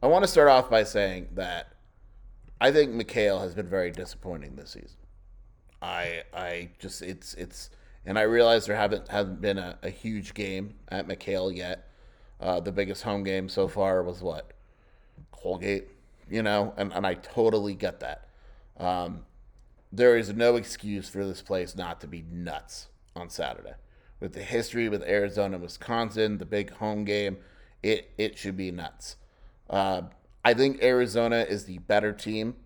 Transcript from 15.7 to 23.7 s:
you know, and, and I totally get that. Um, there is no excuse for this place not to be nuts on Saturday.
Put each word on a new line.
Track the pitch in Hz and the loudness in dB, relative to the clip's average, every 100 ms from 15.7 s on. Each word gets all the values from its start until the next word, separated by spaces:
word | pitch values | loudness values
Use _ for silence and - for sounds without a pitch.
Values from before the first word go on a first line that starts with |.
| 98 - - _ _ - | -4 -4 -20 _ _ -8
you | 110 | -2
know, | 110 104 104 104 | 2 2 0 -2
and, | 101 | -4
and | 90 98 | -2 -2
I | |
totally | 90 - - 113 107 104 | -4 -6 2 2 2 -2
get | 98 101 - | -4 -6 -6
that. | 64 - - - - - - - | -10 -12 -14 -20 -20 -20 -20 -6
Um, | 90 90 87 87 - - - - - _ _ | -2 -2 -4 -8 -14 -20 -20 -20 -20 _ _
there | 98 123 117 | 4 8 8
is | 107 | 4
no | 104 120 120 | 2 4 4
excuse | 104 - 104 101 95 | 0 -10 -8 -8 -8
for | 98 | -6
this | 98 90 | -6 -6
place | - 95 87 | -4 -4 -4
not | 90 87 82 | -8 -8 -10
to | - | -12
be | 85 82 | -14 -12
nuts | 85 87 76 - - - - _ | -10 -8 -10 -12 -18 -18 -20 _
on | - 87 | -16 -14
Saturday. | - 67 50 - | -8 -6 -6 -14